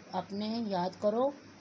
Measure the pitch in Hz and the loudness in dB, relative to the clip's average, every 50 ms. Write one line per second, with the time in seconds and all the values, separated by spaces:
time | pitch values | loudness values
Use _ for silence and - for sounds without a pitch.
0 | - - - 185 180 - 196 202 208 214 220 233 233 208 196 175 175 185 185 - | -12 -6 -4 -4 -4 -2 -4 -4 -2 -2 -2 -2 0 0 2 2 2 0 0 2
1 | - 208 208 233 262 277 285 - - - - - | 2 2 4 4 2 2 0 -2 -14 -20 -20 -20